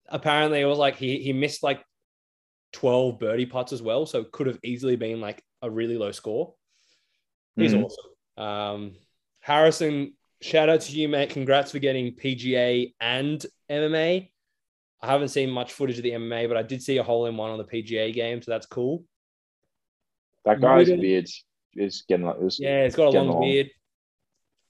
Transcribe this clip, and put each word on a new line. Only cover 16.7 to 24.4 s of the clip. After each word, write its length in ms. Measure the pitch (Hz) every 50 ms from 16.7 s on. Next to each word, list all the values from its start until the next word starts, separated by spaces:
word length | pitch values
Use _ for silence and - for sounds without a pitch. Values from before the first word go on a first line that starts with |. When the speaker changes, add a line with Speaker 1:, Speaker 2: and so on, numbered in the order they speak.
| 135 123 -
Speaker 1:
see 140 | - 135 127
a 60 | 113
hole 240 | 117 117 117 120 117
in 100 | 113 110
one 120 | 107 110
on 80 | 110 110
the 60 | 104
P 180 | - - 117
G 140 | 110 113 117 110
A 140 | 110 113
game, 300 | 117 120 113 117 120 117
so 100 | 113 -
that's 140 | 113 113 -
cool. 400 | - - 127 123 131 160 170 170 _ _ _ _ _ _ _ _ _ _ _ _ _ _ _ _ _ _ _ _ _ _ _ _ _ _ _ -
Speaker 2:
That 160 | 107 110 135
guy's 260 | 127 127 135 131 180 180
Speaker 1:
Newton. 140 | 180 175
Speaker 2:
beard 260 | - - 92 - - - - - - _ _ _ _ _ -
is 280 | - 101 98 - - - -
getting, 180 | 92 87 87
like, 120 | 85 - -
is 180 | 90 95 - -
Speaker 1:
Yeah, 220 | 139 139 139 139 135
it's 120 | 127 117
got 140 | 165 156 143
a 20 |
Speaker 2:
getting 160 | 135 123 - 87
Speaker 1:
long 140 | 85 82
Speaker 2:
long. 80 | - 135
Speaker 1:
beard. 200 | 139 139 135 - - _ _ _ _ _ _ _ _ _ _ _ _ _